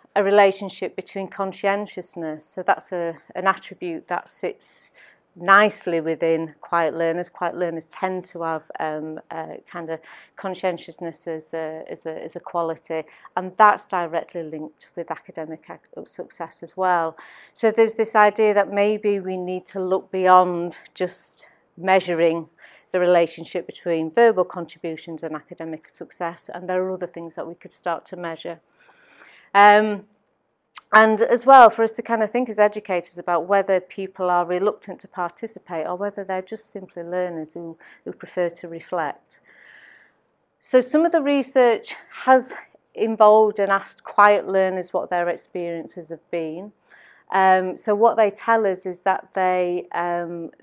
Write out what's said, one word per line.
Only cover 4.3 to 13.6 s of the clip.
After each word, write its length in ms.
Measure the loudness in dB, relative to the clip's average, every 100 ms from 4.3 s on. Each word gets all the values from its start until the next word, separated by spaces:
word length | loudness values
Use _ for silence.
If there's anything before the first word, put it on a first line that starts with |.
| -10 -10 -10 -18 -20 -20 _ -20 _ _ -8
nicely 600 | 4 6 6 0 -4 -4
within 540 | -2 -2 0 0 -2 -10
quiet 340 | -4 -2 -2
learners. 340 | -2 -4 -4 -8
Quiet 280 | -8 -8 -4
learners 300 | -6 -6 -12
tend 380 | -8 -6 -6 -10
to 160 | -10
have, 200 | -6 -8 _ -8
um, 400 | -8 -6 -10 -12 -12
uh, 240 | -12 -12 -14 _
kind 200 | -14 -10
of 100 | -10 -12 -20 _ -12
conscientiousness 920 | -10 -6 -6 -6 -12 -12 -12 -12 -10
as 280 | -12 -10
a, 300 | -10 -8 -10 -14
as 180 | -14 -12
a, 180 | -12
as 120 | -12 -14
a 40 |
quality, 640 | -8 -6 -4 -6 -8 -8 -8 -18 -10 -8
and 160 | -8
that's 300 | 4